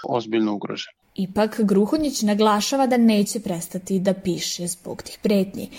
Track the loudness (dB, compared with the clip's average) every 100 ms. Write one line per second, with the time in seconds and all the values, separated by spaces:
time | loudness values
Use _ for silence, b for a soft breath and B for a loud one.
0 | -4 -4 0 0 0 -2 -6 -10 -12 _
1 | _ -8 -4 0 0 2 2 4 4 2
2 | 0 0 0 4 4 4 0 0 2 6
3 | 6 4 2 -2 -6 -6 -6 -10 -4 0
4 | 0 0 -2 -4 -4 -6 -8 -8 -10 -12
5 | -14 -4 0 2 0 -4 -12